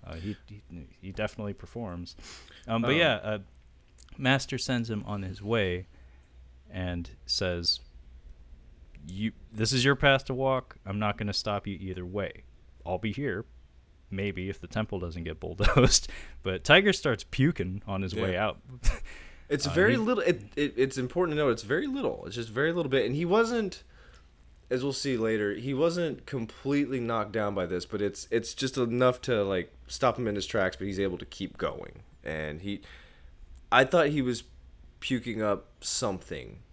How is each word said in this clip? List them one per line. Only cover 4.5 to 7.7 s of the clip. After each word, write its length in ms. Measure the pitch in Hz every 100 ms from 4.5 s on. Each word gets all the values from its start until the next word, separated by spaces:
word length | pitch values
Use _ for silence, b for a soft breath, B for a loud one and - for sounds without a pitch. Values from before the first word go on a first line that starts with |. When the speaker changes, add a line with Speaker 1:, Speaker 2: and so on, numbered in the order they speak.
| 131
Speaker 1:
sends 320 | - 123 113
him 140 | 107 -
on 140 | 104
his 180 | 95 90
way 460 | 101 113 95 90 90 b b b b b - - -
and 400 | 92 90 87 85 - -
says, 540 | - 92 87 85